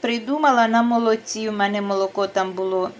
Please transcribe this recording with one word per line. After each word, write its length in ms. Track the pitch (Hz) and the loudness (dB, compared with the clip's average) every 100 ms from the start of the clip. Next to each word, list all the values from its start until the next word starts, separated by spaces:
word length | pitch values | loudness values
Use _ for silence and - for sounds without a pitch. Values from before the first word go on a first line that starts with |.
придумала 680 | 233 233 220 294 294 247 226 | -4 -2 -2 0 4 4 4
на 140 | 226 | 4
молоці, 640 | 233 233 233 220 - 220 220 | 2 2 2 0 -2 -6 -4
у 40 | |
мене 280 | 208 202 208 | -2 0 0
молоко 460 | 202 196 190 196 196 | -2 0 -2 -2 -2
там 260 | 190 190 | -2 -2
було. 380 | 185 190 185 185 | -4 -2 -2 -4